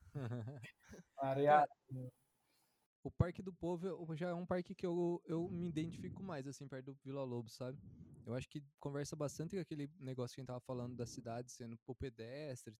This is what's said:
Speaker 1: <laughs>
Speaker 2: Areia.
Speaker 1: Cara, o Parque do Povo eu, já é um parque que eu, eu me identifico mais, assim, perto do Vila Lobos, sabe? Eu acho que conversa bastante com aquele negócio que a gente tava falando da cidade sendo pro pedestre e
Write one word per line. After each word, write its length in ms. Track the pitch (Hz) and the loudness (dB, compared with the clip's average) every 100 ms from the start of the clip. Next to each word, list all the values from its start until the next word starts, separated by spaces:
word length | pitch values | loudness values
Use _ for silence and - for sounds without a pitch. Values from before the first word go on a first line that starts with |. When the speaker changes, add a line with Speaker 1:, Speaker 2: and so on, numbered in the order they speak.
| - | -10
Speaker 1:
<laughs> 540 | 147 123 120 110 139 110 - - 185 - - | -4 -2 -2 -4 -8 -10 -16 -16 -16 -10 0
Speaker 2:
Areia. 440 | 135 135 143 151 143 | 2 6 10 10 10
Speaker 1:
Cara, 20 | - - 131 127 - _ _ _ _ _ _ _ _ | 2 -10 -8 -8 -10 _ _ _ _ _ _ _ _
o 80 | 135 | 0
Parque 300 | - 170 170 | 4 4 2
do 120 | 185 | -8
Povo 320 | 170 170 175 185 | -2 0 0 0
eu, 280 | 160 165 156 | -2 -4 -2
já 140 | 180 | 0
é 40 | |
um 120 | 170 175 | 0 0
parque 280 | 180 175 | 0 0
que 120 | 190 180 | -2 0
eu, 360 | 175 175 175 - | 4 4 2 0
eu 220 | 165 175 | 0 0
me 180 | 180 175 | 0 -2
identifico 540 | 156 160 - 185 - | 0 -2 -2 -6 -6
mais, 240 | 190 156 135 | -4 -4 -4
assim, 200 | 135 139 | -6 -8
perto 180 | 135 131 | -8 -8
do 120 | 139 | -8
Vila 200 | 135 139 | -6 -2
Lobos, 300 | 135 120 113 | 0 -2 -4
sabe? 240 | - 127 139 - - - - - | -4 -4 -6 -10 -14 -16 -10 -4
Eu 80 | |
acho 160 | 123 - | -2 -2
que 140 | 151 139 _ | -6 -10 _
conversa 360 | 143 143 147 156 | -4 -2 -2 0
bastante 400 | 147 - 160 196 | 0 0 -2 0
com 60 | |
aquele 280 | 160 151 143 170 | -2 -2 -4 -4
negócio 340 | 131 127 120 | -4 0 0
que 80 | - | -2
a 20 | |
gente 40 | 127 | -6
tava 120 | 123 | -4
falando 340 | - 127 120 123 | -2 -2 -2 -2
da 100 | 120 | -4
cidade 460 | - 117 117 123 | -4 -4 -4 -4
sendo 260 | - 120 117 - | -6 -8 -8 -8
pro 80 | |
pedestre 800 | 123 139 113 113 139 151 127 - | -4 -4 -4 -8 -6 -4 -6 -8
e 40 | 110 | -12